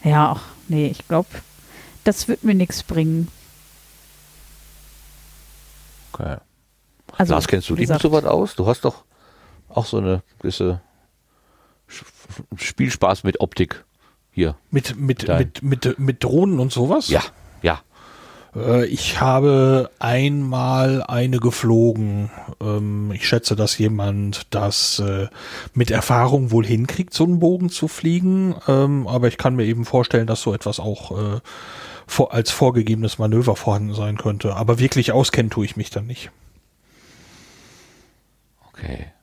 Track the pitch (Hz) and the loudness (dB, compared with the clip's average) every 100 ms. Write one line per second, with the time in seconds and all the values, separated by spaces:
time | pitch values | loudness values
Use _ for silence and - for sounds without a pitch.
0 | 156 151 147 - - - - 156 147 - | 4 4 4 0 -8 -20 -4 -2 -2 -4
1 | - 165 190 - - - - - - - | -2 -2 -2 -10 -18 -20 -20 -20 -20 -2
2 | - 202 - 233 214 196 180 - - 165 | -2 0 -4 -2 2 2 2 -4 -4 -2
3 | 160 165 165 - - - - - - - | 0 0 -4 -8 -20 -20 -20 -20 -20 -20
4 | - - - - - - - - - - | -20 -20 -20 -20 -20 -20 -20 -20 -20 -20
5 | - - - - - - - - - - | -20 -20 -20 -20 -20 -20 -20 -20 -20 -20
6 | - - - 69 _ _ _ _ _ _ | -18 -10 -8 -8 _ _ _ _ _ _
7 | - - 180 160 160 95 - 165 139 151 | -20 -2 2 2 2 -2 0 -2 0 2
8 | 156 156 - - 202 - - 123 123 - | 4 2 2 2 0 0 0 0 -2 -4
9 | _ _ _ _ _ - _ - 113 107 | _ _ _ _ _ -20 _ -6 -2 -2
10 | 95 92 - _ - - 92 90 _ _ | 0 -2 -4 _ -8 -2 -2 -2 _ _
11 | _ _ _ _ _ _ _ _ _ - | _ _ _ _ _ _ _ _ _ -20
12 | - _ - - - - - - 131 - | -20 _ -20 -18 -16 -12 -10 -2 -2 0
13 | 95 98 98 - 98 - 90 - _ _ | 0 0 -2 -2 -4 -2 -4 -4 _ _
14 | _ _ _ - 82 73 _ 139 - 117 | _ _ _ -2 -2 -2 _ -2 -2 -4
15 | 139 127 - 82 - - 139 131 127 - | -2 -2 0 0 0 -2 -2 0 0 0
16 | 135 127 120 139 196 165 127 123 127 294 | -2 -2 2 2 4 2 0 0 2 0
17 | - - - - - - 85 78 _ _ | 2 0 0 -12 -20 -2 -2 -2 _ _
18 | - - - - - 110 117 123 120 - | -20 -20 -20 -20 -14 -6 2 2 2 -2
19 | - - 131 131 143 135 131 135 123 _ | -4 0 2 4 6 6 6 4 0 _
20 | 120 123 143 143 135 127 127 131 131 135 | -2 0 0 0 -2 -2 0 2 2 0
21 | - 120 127 127 120 - 117 113 117 110 | -2 -2 0 2 0 0 2 6 4 2
22 | 107 101 104 - - - 104 104 104 104 | -2 -2 -4 -8 -18 -10 -4 -4 -2 -4
23 | 104 101 - 117 - 104 107 - 110 107 | -4 -4 0 0 0 0 0 2 0 0
24 | 101 101 101 101 - 101 101 - - - | -2 -2 -2 -6 -6 -4 -2 -2 -2 -2
25 | 101 98 98 - - - - - 120 107 | -2 -2 -4 -10 -16 -16 -6 -2 0 0
26 | - 123 123 139 127 113 107 110 123 - | 2 2 4 2 2 2 2 0 0 -4
27 | 180 - 165 180 170 180 180 - 156 - | -6 0 2 4 4 2 -2 -2 -6 -2
28 | 160 175 185 190 190 - - 135 139 143 | 0 2 2 2 0 -2 2 2 4 0
29 | 123 127 120 - 131 127 110 117 117 127 | 0 0 0 2 -2 0 0 0 0 0
30 | 120 120 113 110 - 98 - 104 107 101 | 2 0 0 -2 -2 -4 -4 -6 -6 -8
31 | - 98 104 107 - - - - - - | -8 -6 -4 -4 -8 -20 -18 -18 -18 -20
32 | - - 131 120 110 - 131 123 110 110 | -8 0 0 2 -2 2 2 4 0 0
33 | 110 - 107 110 123 101 - 101 104 104 | -2 -2 2 2 2 0 0 -2 -2 -4
34 | 104 104 110 104 107 98 110 117 131 139 | -4 -4 -4 -2 -4 -2 0 2 2 2
35 | 120 131 123 - 113 - 104 - 104 - | 2 2 2 0 0 -2 -4 -4 -8 -8
36 | 110 123 - _ _ _ _ _ _ _ | -10 -12 -16 _ _ _ _ _ _ _
37 | _ - - - - - - - - _ | _ -20 -20 -20 -20 -20 -20 -20 -20 _
38 | _ _ _ _ _ _ _ - - 64 | _ _ _ _ _ _ _ -12 -10 -10
39 | 76 _ | -12 _